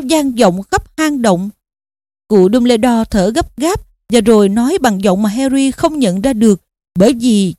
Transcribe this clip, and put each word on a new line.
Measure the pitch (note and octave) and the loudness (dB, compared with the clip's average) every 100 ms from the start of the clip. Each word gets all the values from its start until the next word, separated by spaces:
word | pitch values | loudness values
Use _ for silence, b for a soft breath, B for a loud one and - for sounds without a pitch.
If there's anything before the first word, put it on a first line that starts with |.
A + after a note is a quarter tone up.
| C4 | -2
vang | D#4 C#4 A#3 | -2 -2 0
vọng | A3 F3+ - | 0 0 -4
khắp | G4+ - - | -6 -6 -4
hang | D#4 C#4+ | -4 -2
động. | A3+ F3+ G3+ - _ _ _ _ _ _ - | 0 -2 -4 -12 _ _ _ _ _ _ 0
Cụ | G#3 F#3 | 2 4
Dumbledore | B3 B3 A3+ B3 A#3 A3+ | 2 2 0 0 0 -2
thở | G#3+ F#3 C4+ | -2 -2 -2
gấp | - - | -6 -4
gáp | D#4+ G#4 - _ - | -4 -4 -8 _ -4
và | A#3 | 0
rồi | G#3+ A3 G3 | 4 4 2
nói | G#3+ B3+ F#4+ | 0 -2 0
bằng | C4 F#3+ | -2 0
giọng | G3 F#3 | -2 0
mà | G#3+ | -2
Harry | A3+ C4+ C4+ C4+ | -2 -2 0 -2
không | - E4 D4+ | -2 -4 0
nhận | G#3+ F#3+ | -2 -2
ra | C4 | -2
được, | A3 A3+ F#3+ _ _ _ F3+ | 2 2 0 _ _ _ 0
bởi | G#3+ | 2
vì | A#3+ B3 G#3 F#3 | 2 0 0 0